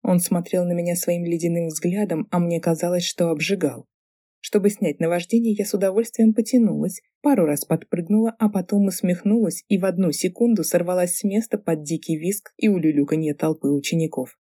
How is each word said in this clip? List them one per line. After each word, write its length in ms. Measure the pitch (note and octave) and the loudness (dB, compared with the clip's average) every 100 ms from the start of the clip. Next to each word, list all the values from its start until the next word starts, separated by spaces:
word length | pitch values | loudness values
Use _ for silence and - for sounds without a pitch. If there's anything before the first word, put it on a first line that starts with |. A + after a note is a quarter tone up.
| - | 2
Он 120 | F3+ | 0
смотрел 440 | F3 F3 F3 F#3 | 2 -2 -2 -2
на 80 | F3 | 0
меня 220 | F3 F3 | -2 -2
своим 300 | F3 - F3 | -2 -2 -2
ледяным 420 | E3+ E3+ E3+ E3+ E3 | -2 -2 0 -2 -4
взглядом, 600 | D3+ F3 F#3+ G3+ D#3+ - | -2 -2 0 -2 -2 -2
а 80 | F3 | 0
мне 220 | F3 E3+ | 0 0
казалось, 420 | E3+ D#3+ F3 F3+ | 0 0 0 0
что 260 | F3 - E3+ | -2 -2 -2
обжигал. 580 | D#3 D#3 G3 C#4+ - - _ _ _ _ _ | 0 -2 -2 -2 -4 -18 _ _ _ _ _
Чтобы 320 | - G#3+ G3+ | -2 2 2
снять 300 | G#3 F3 - | 2 -2 0
наваждение, 520 | E3 F3 E3+ A#3 A#3 | 0 0 0 0 2
я 100 | G#3 | -2
с 100 | G3+ | -2
удовольствием 580 | F#3+ G3 F#3+ A3+ - A3 | 0 0 0 -2 4 4
потянулась, 680 | G#3+ G#3+ B3+ G#3+ D3+ E3 - _ _ | 4 2 2 2 2 -4 -6 _ _
пару 220 | D4 B3+ | 2 4
раз 200 | D#3+ D3 | 2 0
подпрыгнула, 720 | - D#3+ - E3 E3 G#3 A3+ A3+ | -2 -4 -2 -6 0 2 2 0
а 100 | G#3+ | 0
потом 380 | G3+ F3+ G3+ G3 | 0 0 2 2
усмехнулась 800 | F#3+ F3+ F3 G3+ A3+ G3+ - _ | 0 -2 0 2 2 2 -4 _
и 120 | G3 | 0
в 60 | |
одну 280 | F#3+ F3 F3+ | 0 0 0
секунду 500 | C#3+ F3+ F3+ A#3 G#3+ | 0 -4 0 2 2
сорвалась 540 | D#3 F3 F3 F3+ F3+ - | 2 0 0 0 0 -2
с 80 | |
места 340 | G3+ G3+ A3+ G#3 | -2 -2 -2 -4
под 240 | - D#3+ | -2 -4
дикий 340 | D3+ D#3+ - D#3+ | -4 -6 -4 -4
визг 360 | E3+ G3+ - - | -4 -6 -10 -2
и 120 | G#3+ | 0
улюлюканье 680 | F#3 D#3 D3 C#3+ D#3 D#3 | 2 2 0 0 0 -2
толпы 340 | D3 D#3+ D#3 C#3 | -2 -2 -2 -2
учеников. 680 | C#3+ C#3 E3 D#3+ - B2+ _ | -2 -2 -2 -2 -4 -10 _